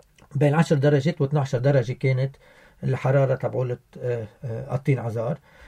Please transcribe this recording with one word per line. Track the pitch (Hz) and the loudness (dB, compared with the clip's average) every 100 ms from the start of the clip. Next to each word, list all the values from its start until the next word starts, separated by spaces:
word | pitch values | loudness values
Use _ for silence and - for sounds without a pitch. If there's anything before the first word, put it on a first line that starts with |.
| _ _ - | _ _ -10
بين | 135 147 | 0 2
عشر | 151 160 151 | 4 4 4
درجات | 139 147 139 - | 4 2 2 0
واثناعشر | 135 147 135 127 | 0 0 -2 0
درجة | 131 139 113 | 2 2 0
كانت | 131 135 127 135 - - - - _ | -2 0 0 -2 -6 -20 -20 -20 _
الحرارة | 135 131 131 139 135 | -4 -2 2 2 2
تبعولة، | 127 117 120 127 120 _ - | 0 -2 -2 -4 -6 _ -10
آه، | 123 120 107 - | -6 -6 -8 -12
آه، | 127 113 131 | -10 -8 -6
قطين | 131 - 127 | -4 0 0
عزار. | 113 110 113 156 _ - | -2 -4 -4 -6 _ -20